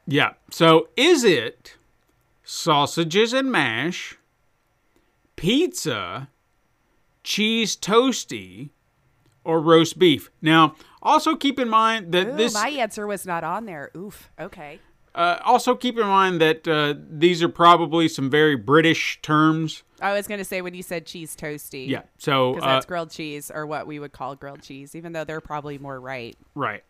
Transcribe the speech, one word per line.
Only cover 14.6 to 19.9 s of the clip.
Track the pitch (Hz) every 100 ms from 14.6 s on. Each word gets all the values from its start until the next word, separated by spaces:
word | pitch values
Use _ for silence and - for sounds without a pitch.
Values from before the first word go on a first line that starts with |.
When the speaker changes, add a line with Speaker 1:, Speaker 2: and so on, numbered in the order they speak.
| 147 160 _ _ _
Speaker 1:
Uh, | - 170 170
also | - 240 247 247
keep | 247 233
in | 208
mind | 190 190 175
that, | 160 160 -
uh, | 151 147 147 151
these | 156 170 175
are | 170
probably | - 170 175 165 160 160
some | - 135
very | 147 156 139
British | 104 151 165 156 - -
terms. | - 151 156 160 156 - _